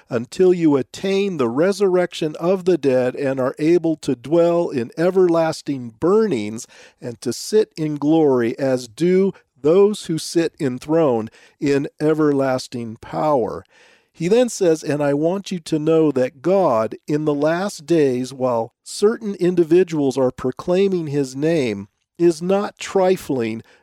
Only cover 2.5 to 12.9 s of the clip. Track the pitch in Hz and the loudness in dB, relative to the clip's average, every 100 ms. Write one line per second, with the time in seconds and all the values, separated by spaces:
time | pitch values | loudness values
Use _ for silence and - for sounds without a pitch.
2.5 | 190 175 165 135 127 127 123 135 135 127 | 0 0 0 2 2 0 -2 -4 -2 -4
3.5 | - 156 175 165 156 - 123 120 170 170 | -2 2 2 0 -4 -4 -6 0 2 2
4.5 | 170 175 143 117 - 175 185 180 165 160 | 2 -2 -4 -6 -2 0 4 4 4 0
5.5 | - - 135 120 113 160 214 214 127 104 | -4 -6 -8 -8 -2 2 2 2 -2 -4
6.5 | 110 - - - _ 123 113 123 113 - | -8 -14 -20 -20 _ -12 -8 -8 -8 -2
7.5 | 214 214 - 156 147 147 165 147 127 117 | 0 0 -4 -6 -2 2 4 4 2 0
8.5 | - 135 127 123 - 175 185 196 - _ | -2 -2 -2 -6 -2 2 2 0 -4 _
9.5 | _ 147 185 202 214 - 156 - 170 165 | _ 2 4 4 0 -6 -6 -4 -2 -2
10.5 | - 139 123 151 165 151 117 113 _ _ | -4 -6 -6 -2 0 2 0 -4 _ _
11.5 | - 143 139 151 - 151 156 151 139 135 | -6 0 0 -2 -4 -2 2 2 2 0
12.5 | 127 - 120 117 | -2 -6 -12 -12